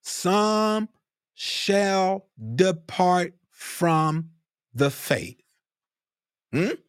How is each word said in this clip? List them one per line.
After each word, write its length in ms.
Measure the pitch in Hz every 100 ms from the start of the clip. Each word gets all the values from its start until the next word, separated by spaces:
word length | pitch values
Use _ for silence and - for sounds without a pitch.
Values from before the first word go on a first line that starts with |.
some 880 | - - 180 202 214 214 214 214 220 _ _ _ _
shall 920 | - - - - 196 196 190 190 190 _ - 110
depart 800 | 120 185 170 - - 180 180 175 _ _
from 800 | _ - - 170 160 156 156 160 _ _ _ _
the 160 | 117 143
faith. 500 | - - 131 - - _ _ _ _ _ _ _ _ _ _ _
Hmm? 200 | 131 202 466